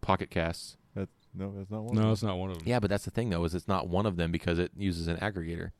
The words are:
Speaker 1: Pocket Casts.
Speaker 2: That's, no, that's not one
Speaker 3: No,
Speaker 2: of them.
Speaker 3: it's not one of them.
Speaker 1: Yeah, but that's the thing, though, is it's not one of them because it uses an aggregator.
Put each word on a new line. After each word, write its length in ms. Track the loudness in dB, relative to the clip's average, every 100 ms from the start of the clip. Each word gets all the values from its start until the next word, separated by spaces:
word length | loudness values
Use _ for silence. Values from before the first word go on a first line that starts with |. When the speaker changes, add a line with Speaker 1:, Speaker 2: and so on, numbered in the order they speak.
Speaker 1:
Pocket 280 | 2 2 2
Casts. 460 | 0 0 -2 -10 -18 _ -8
Speaker 2:
That's, 160 | -8 _ _ -8
no, 180 | -8 -8
that's 140 | -8
not 140 | -8
one 120 | 0 2
Speaker 3:
No, 60 |
Speaker 2:
of 40 | 4
them. 80 |
Speaker 3:
it's 100 | 4
not 140 | 0 -2
one 120 | -4
of 80 | -4
them. 80 | 0
Speaker 1:
Yeah, 120 | 2
but 100 | 2
that's 160 | 0 0
the 60 |
thing, 180 | -2 0
though, 140 | 2
is 100 | 2
it's 140 | 0 0
not 200 | 0 2
one 180 | 2 2
of 100 | 2
them 160 | 0
because 260 | 0 2 2
it 140 | 0 0
uses 320 | -2 0 -2
an 100 | 0
aggregator. 540 | -2 -4 -6 -6 -6